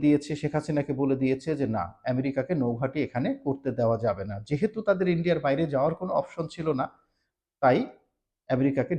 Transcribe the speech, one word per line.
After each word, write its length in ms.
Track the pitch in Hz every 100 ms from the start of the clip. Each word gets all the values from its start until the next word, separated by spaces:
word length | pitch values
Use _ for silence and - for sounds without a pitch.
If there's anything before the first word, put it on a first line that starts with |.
দিয়েছে, 280 | 147 147 147 151
শেখ 120 | 151 156
হাসিনাকে 360 | 151 151 139 131
বলে 160 | 139 131
দিয়েছে 280 | 131 131 160 147
যে 60 | 127 110
না, 80 | 90 - -
আমেরিকাকে 420 | 127 135 135 127 131
নৌঘাঁটি 360 | 120 117 131 151 131
এখানে 220 | 120 165 277
করতে 240 | 143 135 135 113
দেওয়া 180 | 113 113
যাবে 200 | 113 98 98
না। 60 | 101 107
যেহেতু 300 | 147 214 220 208
তাদের 180 | 196 180
ইন্ডিয়ার 320 | 170 175 160 143
বাইরে 180 | 139 160
যাওয়ার 200 | 139 147 165
কোনো 120 | 185 165
অপশন 240 | 180 - 160
ছিল 120 | - 160 135
না, 60 | 143 - _ _ _ _ _ _
তাই 160 | 139 151 262 - _ _ _ _ -
আমেরিকাকে 400 | 127 139 135 120